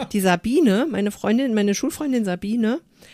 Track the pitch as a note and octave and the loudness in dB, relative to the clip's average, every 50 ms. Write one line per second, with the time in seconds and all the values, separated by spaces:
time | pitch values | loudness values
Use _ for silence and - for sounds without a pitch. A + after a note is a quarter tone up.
0 | C4 - - G3+ F#3+ F#3 F3 F3 - A3 C4+ F4 D#4+ G#3+ F#3 A3 D4 E4 G3+ G3 | -8 -4 -2 0 2 2 2 2 0 0 2 2 4 4 4 2 0 0 -2 -2
1 | G#3 G#3 - - - G3+ A3+ B3+ C#4 B3+ A3 G#3+ G3+ - G3 - - D#4+ - - | -2 -4 -4 -4 -2 0 0 2 0 0 0 2 2 2 0 0 -2 -4 -4 -4
2 | D4+ C#4 B3+ A#3+ G#3+ F#3+ F3+ F3+ G3 G3+ A3+ A#3+ A3 G#3+ C4 E4+ - _ _ _ | -4 -2 -2 0 0 -2 -4 -4 -4 -4 -2 0 0 0 -2 -4 -6 _ _ _
3 | - - | -20 -20